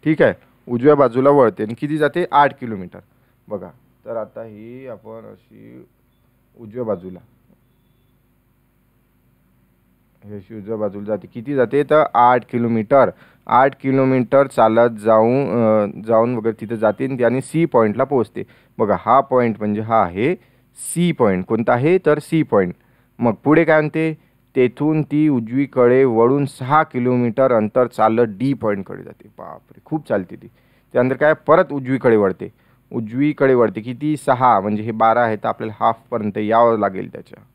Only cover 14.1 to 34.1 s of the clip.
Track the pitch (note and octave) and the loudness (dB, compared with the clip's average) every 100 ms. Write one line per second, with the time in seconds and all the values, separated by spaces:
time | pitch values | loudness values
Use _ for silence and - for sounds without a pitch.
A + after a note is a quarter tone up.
14.1 | C3 B2 C#3 C3+ - A2 A2 A#2+ A2+ G#2+ | 0 2 2 2 2 2 4 2 2 2
15.1 | A2 A2+ C3 C3+ A2+ A2+ G#2+ G#2 - A2 | 4 4 0 -2 0 2 2 0 -6 0
16.1 | A2+ A#2 B2 A2 G#2+ G#2+ A2+ G#2+ G2+ C3+ | 0 2 -2 -4 -6 -10 -2 -2 -2 -6
17.1 | C3+ A#2 B2+ B2+ D#3+ E3 B2 A2+ G#2 C3+ | -2 0 0 -4 -2 0 2 2 0 -2
18.1 | C#3 A2 - G2 _ _ - G#2+ F#2+ - | 0 -2 -6 -14 _ _ -6 -2 -2 2
19.1 | C3 C3+ B2+ A#2+ G#2 G#2+ G#2 A2 A2+ F#2+ | 2 2 0 0 -2 -4 -4 -2 0 0
20.1 | F2+ B2+ F3+ _ _ _ _ - - F3 | -2 -4 -4 _ _ _ _ -12 -4 -2
21.1 | D#3+ A2+ F#2 F#2 A2 A#2 B2 C#3+ F#3 D#3 | 0 0 0 -2 -4 0 0 0 0 0
22.1 | D3+ - D#3+ D3+ G#2+ F2+ - _ _ _ | -2 -2 -4 0 0 -2 -6 _ _ _
23.1 | _ A#2+ G#2 C3+ D#3 D#3+ D#3 D3+ D#3+ D#3+ | _ -4 -2 2 2 4 2 0 -4 -4
24.1 | D#3 _ _ _ - B2+ - D3 D#3 D3 | -6 _ _ _ 0 0 0 -2 -2 -2
25.1 | D3 D#3 C3+ A2 B2+ C#3 C3 A#2+ B2+ C3+ | 0 0 0 -2 -4 -4 2 4 4 2
26.1 | A2+ A#2 C#3+ C#3 - B2+ D3+ D#3 B2+ B2 | 2 2 2 -4 -6 0 0 0 -4 -2
27.1 | B2 A#2+ A2 C3 A#2+ G#2+ B2+ B2 - A2 | 0 -2 0 0 2 0 -2 -2 0 0
28.1 | A2 A#2+ F#2+ C3 B2+ A2+ G2+ F#2+ F#2+ F#2 | 2 -2 -2 -6 -4 -4 -6 -8 -16 -18
29.1 | - - _ F2 E2+ _ - _ D#3 D3 | -20 -20 _ -20 -20 _ -20 _ -10 -4
30.1 | G#2+ F#2 - - _ _ _ _ B2+ B2+ | -4 -4 -14 -20 _ _ _ _ -2 -2
31.1 | C3 D3+ D#3 - D#3+ F3 C#3+ B2+ C3 B2+ | 0 0 0 2 2 2 -4 -4 -2 2
32.1 | A2 G2+ F2+ F#2+ _ _ _ _ A#2+ G#2+ | 4 2 -2 -12 _ _ _ _ -10 -8
33.1 | A#2+ D3 D3 C3+ B2+ A2+ G2 A2 A#2+ D3+ | -4 -4 0 2 4 2 -2 -12 -10 -6